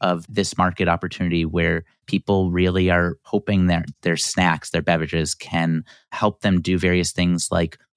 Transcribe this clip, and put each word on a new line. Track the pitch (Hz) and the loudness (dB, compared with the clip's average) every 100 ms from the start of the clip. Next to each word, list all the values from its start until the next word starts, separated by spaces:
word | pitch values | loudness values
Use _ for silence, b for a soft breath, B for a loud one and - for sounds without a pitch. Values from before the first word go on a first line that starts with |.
of | 92 85 - | -2 -2 -4
this | 104 92 - | -4 -2 0
market | 90 87 85 | 0 0 0
opportunity | 85 90 - 87 85 82 | 0 -2 -4 -2 0 0
where | 87 82 82 - _ - | 0 0 -2 -6 _ -4
people | 98 - 98 92 | -4 0 0 2
really | 90 90 92 92 | 2 2 2 2
are | 87 87 80 | 2 0 -4
hoping | - 104 - 98 90 | -4 -4 0 2 4
that | 85 80 - | 2 -2 -6
their | 87 82 | -4 -2
snacks, | - - 90 78 - | -2 0 0 0 -2
their | 85 | -4
beverages | 82 82 78 82 76 | 0 0 0 -2 -4
can | - - 85 82 80 - b b | -6 -4 -2 0 -2 -4 b b
help | - 107 - | -2 -2 0
them | 104 90 | 0 0
do | 87 90 | 0 0
various | 90 90 85 | 2 2 0
things | - 87 87 - | 0 0 0 0
like, | 87 85 - _ | -2 -2 -6 _